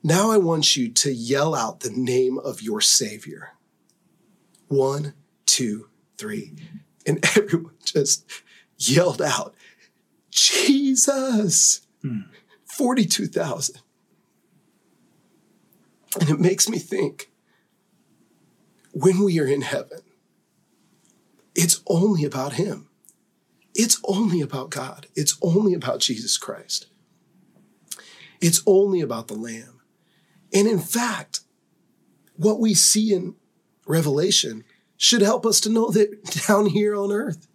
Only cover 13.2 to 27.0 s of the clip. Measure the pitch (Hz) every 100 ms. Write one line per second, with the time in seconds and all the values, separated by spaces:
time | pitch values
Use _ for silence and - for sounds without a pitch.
13.2 | 95 170 160 160 - - _ _ _ _
14.2 | _ _ _ _ _ _ _ _ _ _
15.2 | _ _ _ _ _ _ _ _ _ -
16.2 | 151 147 180 190 - 233 - 196 160 -
17.2 | - _ _ _ _ _ _ _ _ _
18.2 | _ _ _ _ _ _ _ 151 160 185
19.2 | 202 165 135 143 131 131 - - _ _
20.2 | _ _ _ _ _ _ _ _ _ _
21.2 | _ _ _ - 165 - - 170 202 185
22.2 | 147 135 139 135 196 110 - _ - _
23.2 | _ _ _ _ _ - 226 - - 190
24.2 | 220 170 143 135 147 147 131 - - -
25.2 | 147 - 180 180 214 175 127 - - 110
26.2 | 117 - - - - - - _